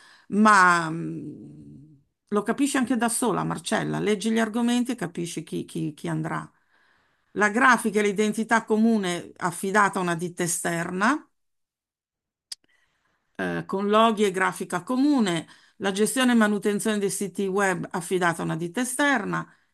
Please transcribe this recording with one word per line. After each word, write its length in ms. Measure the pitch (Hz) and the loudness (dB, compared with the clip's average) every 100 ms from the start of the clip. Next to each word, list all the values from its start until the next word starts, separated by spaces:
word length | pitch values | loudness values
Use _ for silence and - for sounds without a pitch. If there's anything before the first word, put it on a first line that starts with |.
| - - - | -20 -20 -4
ma, 600 | 202 214 202 180 175 160 | 4 6 8 6 4 0
mm, 1040 | 165 160 160 151 143 143 147 147 147 151 147 _ _ _ | -4 -6 -8 -12 -14 -18 -20 -20 -20 -20 -20 _ _ _
lo 140 | 208 | -2
capisci 340 | 202 226 277 277 | -2 0 0 0
anche 200 | 240 247 | 0 0
da 120 | 233 | 0
sola, 360 | - 240 165 | 0 0 0
Marcella. 560 | 160 170 - 175 151 151 | -2 -4 -4 -4 -2 -2
Leggi 320 | 185 214 214 | -2 0 0
gli 80 | 226 | 0
argomenti 500 | 220 226 233 240 240 | 0 0 0 0 -2
e 40 | 247 | -4
capisci 480 | 240 175 170 - | -6 -6 -8 -8
chi, 200 | 160 175 | -8 -8
chi, 300 | - 165 160 | -8 -6 -6
chi 140 | 151 170 | -6 -6
andrà. 420 | 160 156 156 151 _ _ _ _ _ _ _ _ 180 | -4 -4 -8 -10 _ _ _ _ _ _ _ _ 0
La 120 | 208 | 2
grafica 520 | 214 262 233 226 196 | 4 4 4 2 2
e 20 | |
l'identità 640 | 208 196 214 214 220 226 | 2 2 0 -2 0 0
comune 680 | - 214 226 226 185 175 - - | 2 2 4 2 0 -4 -8 -8
affidata 640 | 180 170 190 202 196 196 | -6 -4 0 2 2 2
a 40 | |
una 120 | 180 | -2
ditta 280 | 170 175 175 | -2 -4 -4
esterna, 840 | 175 - 175 170 175 180 214 311 - _ _ _ _ _ _ _ _ _ _ _ _ - _ _ _ _ _ _ _ - | -4 -2 -4 -4 -4 0 0 0 -4 _ _ _ _ _ _ _ _ _ _ _ _ -20 _ _ _ _ _ _ _ -8
eh, 280 | 185 170 165 | -6 -6 -4
con 220 | 196 202 | -4 2
loghi 360 | 214 226 208 | 4 4 4
e 60 | 208 | 0
grafica 520 | 180 185 180 180 180 | 0 -2 -2 -6 -6
comune, 640 | 170 254 294 277 202 170 - - _ - | -4 0 2 2 2 -2 -6 -16 _ -6
la 160 | 196 | -4
gestione 400 | 196 208 262 254 | 0 0 2 4
e 20 | |
manutenzione 640 | 240 214 208 214 208 220 208 | 4 4 2 0 0 -2 -2
dei 120 | 196 | -2
siti 360 | - 202 - 196 | -2 -6 -4 -2
web 400 | 190 196 180 165 | 0 0 0 -4
affidata 520 | 190 165 185 175 170 | -6 -4 0 0 0
a 20 | |
una 120 | 170 165 | -4 -4
ditta 240 | 170 202 | -6 -4
esterna, 640 | 247 - 285 254 190 165 165 _ _ | -4 -2 0 0 -2 -6 -8 _ _